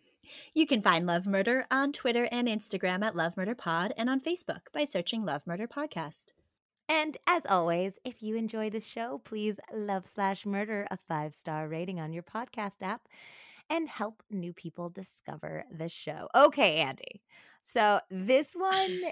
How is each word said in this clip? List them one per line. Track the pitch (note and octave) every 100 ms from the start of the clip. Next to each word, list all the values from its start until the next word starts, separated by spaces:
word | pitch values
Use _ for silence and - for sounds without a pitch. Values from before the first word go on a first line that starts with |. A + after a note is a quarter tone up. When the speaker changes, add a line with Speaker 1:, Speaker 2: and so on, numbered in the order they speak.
| _ _ - - - D4+
Speaker 1:
You | D#4
can | A#3+
find | G3 E3+ F3
Love | E3+ F#3+
Murder | G3 G3 B3+ -
on | C4 C#4
Twitter | C#4+ B3 A#3 A#3+
and | A#3+ A#3+
Instagram | G#3+ - F#3+ F#3 F3+ G#3+
at | E3+
Love | E3 F3
Murder | F#3
Pod | A#3+ - E3 F3+ -
and | A#3
on | C4+
Facebook | D#4 F4 - - -
by | D4+ D4
searching | F#3+ F3 A3+
Love | G3 D3 F3+
Murder | F3 A#3
Podcast. | - D4+ - D3+ - - _ _ _ _ _ -
Speaker 2:
And | D#4 D#4 - -
as | F4 -
always, | F#3+ E3+ E3+ F#3+ -
if | B3+ A#3
you | G#3+ A3+
enjoy | A3 A3 G#3+
this | A3 -
show, | - A#3 C4+
please | - G#3+ G#3+ G3+ -
love | A3 G#3 F#3+ F3+
slash | - G3 G3
murder | G#3 G3 G#3 G#3+ G3+
a | F#3 -
five-star | D#3 D3+ - - D#3 D#3
rating | D#3+ F3+ F3+
on | D#3
your | E3
podcast | E3+ A#3 B3+ - G3+ -
app | F#3+ A3+ - - - - - - -
and | E4 D#4+
help | - G#3+ A3 _
new | G3+ F3
people | F3 E3+ - F3
discover | F3+ F#3+ - - D3+ D#3 D#3 -
the | D#3+ E3
show. | - - D#3 - -
Okay, | D4 C#4 B3 D#3
Andy. | C#3 C3 - - - - - -
So | - A#3+ G#3+ G3+ -
this | F#3+ F#3+ C4 D4+
one | F4+ F#4+ F#4+ F#4+ F#4 F4+